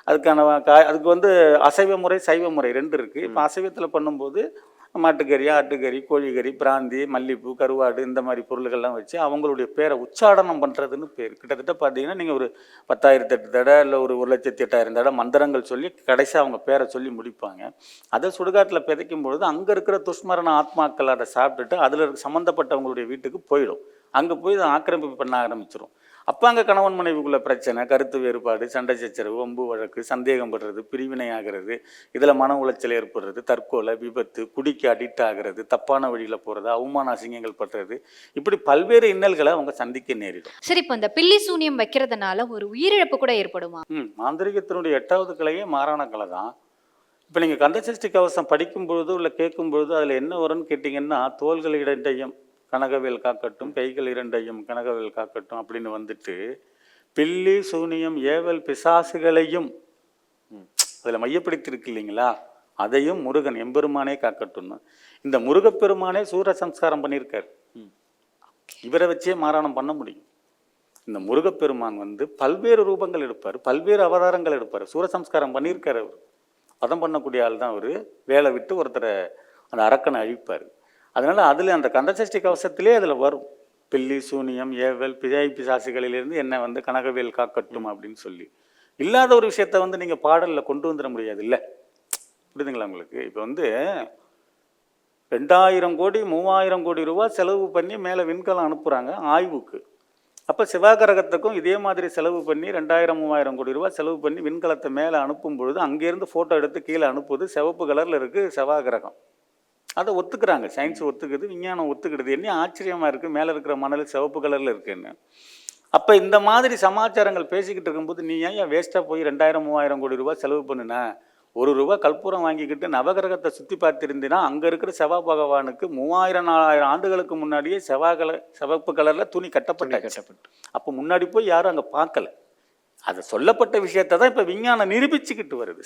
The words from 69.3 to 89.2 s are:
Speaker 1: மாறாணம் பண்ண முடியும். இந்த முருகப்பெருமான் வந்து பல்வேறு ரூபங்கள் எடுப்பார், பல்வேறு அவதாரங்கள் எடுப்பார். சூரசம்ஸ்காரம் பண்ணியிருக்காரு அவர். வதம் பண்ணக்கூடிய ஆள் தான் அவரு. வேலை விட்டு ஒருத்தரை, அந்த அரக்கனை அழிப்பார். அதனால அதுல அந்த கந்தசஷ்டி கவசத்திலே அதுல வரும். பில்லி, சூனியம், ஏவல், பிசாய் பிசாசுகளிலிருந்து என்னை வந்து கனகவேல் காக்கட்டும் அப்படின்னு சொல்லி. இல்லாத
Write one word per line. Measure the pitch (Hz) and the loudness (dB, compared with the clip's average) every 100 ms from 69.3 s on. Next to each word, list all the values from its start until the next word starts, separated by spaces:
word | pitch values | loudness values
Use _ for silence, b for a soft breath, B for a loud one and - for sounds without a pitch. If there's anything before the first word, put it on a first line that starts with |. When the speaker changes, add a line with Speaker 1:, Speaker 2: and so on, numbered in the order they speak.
| 180 | -2
Speaker 1:
மாறாணம் | 151 151 151 | 0 0 0
பண்ண | 131 139 | -2 -6
முடியும். | 151 113 - _ _ _ _ _ _ _ _ | -6 -10 -16 _ _ _ _ _ _ _ _
இந்த | - 104 | -12 -10
முருகப்பெருமான் | 95 127 170 160 151 127 117 104 | -2 0 0 0 -2 -2 -6 -8
வந்து | 101 104 147 | -12 -8 -8
பல்வேறு | - 135 185 233 226 196 | -2 -2 0 2 2 2
ரூபங்கள் | 190 190 175 | -2 -4 -6
எடுப்பார், | 135 113 98 - | -8 -10 -12 -8
பல்வேறு | - 139 175 208 | -4 -2 2 2
அவதாரங்கள் | 180 180 180 180 165 | 4 4 2 0 -2
எடுப்பார். | 139 113 101 95 | -4 -4 -10 -8
சூரசம்ஸ்காரம் | 156 180 180 160 160 139 | -6 -4 -6 -4 -2 -2
பண்ணியிருக்காரு | 131 156 156 151 117 | -2 -4 -4 -4 -4
அவர். | 107 - _ _ _ _ _ - | -6 -14 _ _ _ _ _ -6
வதம் | 120 165 | -4 -2
பண்ணக்கூடிய | 165 156 135 127 | -2 -4 -4 0
ஆள் | 117 113 | 0 0
தான் | 123 | -6
அவரு. | 104 110 185 220 _ - | -6 -6 -8 -10 _ 0
வேலை | 139 143 | 4 4
விட்டு | 123 - 185 | 2 -4 -4
ஒருத்தரை, | 139 117 117 98 87 - b b b | -4 -2 -2 -4 -6 -12 b b b
அந்த | 117 110 135 | 2 4 4
அரக்கனை | 139 | 2
அழிப்பார். | 127 110 120 - 82 78 _ _ _ _ | -2 -4 -8 -8 -10 -10 _ _ _ _
அதனால | - 139 196 | -2 0 6
அதுல | 165 147 185 | 6 6 2
அந்த | 170 131 | 2 2
கந்தசஷ்டி | 131 147 196 220 208 | 2 0 0 -2 -2
கவசத்திலே | 185 170 185 - 196 | 0 0 -4 2 4
அதுல | 233 180 | 6 4
வரும். | 131 139 139 - - _ _ _ | 2 0 0 -8 -20 _ _ _
பில்லி, | 135 131 139 | -2 -2 -4
சூனியம், | 131 139 131 123 131 | -4 -6 -6 -6 -6
ஏவல், | 127 127 123 131 131 | -2 -2 -2 -6 -6
பிசாய் | 131 139 147 | -2 0 0
பிசாசுகளிலிருந்து | 139 127 127 127 123 127 123 131 | -2 -2 -2 -2 -6 -4 -4 -6
என்னை | 165 131 131 | -6 -4 -4
வந்து | 120 123 | -6 -8
கனகவேல் | 131 127 131 127 120 117 | -4 -4 -2 -4 -4 -4
காக்கட்டும் | 120 - - 120 110 | -4 -4 -6 -8 -10
அப்படின்னு | 101 104 | -12 -14
சொல்லி. | 110 98 90 82 _ _ _ _ - | -18 -18 -18 -20 _ _ _ _ -6
இல்லாத | 156 247 | 2 6